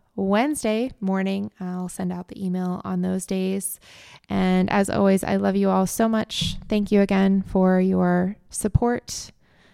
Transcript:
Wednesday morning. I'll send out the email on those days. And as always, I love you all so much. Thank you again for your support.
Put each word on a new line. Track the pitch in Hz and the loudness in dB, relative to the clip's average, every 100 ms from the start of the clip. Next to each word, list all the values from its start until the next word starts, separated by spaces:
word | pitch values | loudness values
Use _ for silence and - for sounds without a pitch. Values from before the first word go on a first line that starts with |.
| _ | _
Wednesday | - 196 208 285 294 220 220 254 - | -4 0 0 0 -2 -2 -2 -4 -4
morning. | 190 190 190 196 214 - | -2 0 -2 -4 -6 -10
I'll | 185 180 180 | -8 -8 -8
send | - 180 | -6 -6
out | 180 - | -8 -10
the | - | -8
email | 190 185 180 180 | -6 -4 -4 -6
on | 190 185 | -4 -4
those | 185 190 - | -2 -2 -2
days. | 190 185 196 - - - - - - - | -2 -2 -4 -6 -12 -18 -20 -20 -20 -4
And | 190 185 185 190 | 0 2 2 2
as | 202 196 | 2 2
always, | - 196 196 | 2 4 2
I | - 196 | 2 0
love | 196 196 | 0 2
you | 196 | 2
all | 190 185 | 2 0
so | - 226 | 0 0
much. | 220 226 - - - - | 0 -2 -4 -4 -6 -4
Thank | 214 202 | -2 2
you | 202 | 2
again | 196 190 190 196 | 4 4 4 2
for | - 190 185 185 | 2 2 4 4
your | 185 185 180 180 180 214 _ | 4 2 2 2 0 -4 _
support. | - 202 - 240 240 - - - _ _ _ _ | -6 0 2 2 -2 -6 -12 -14 _ _ _ _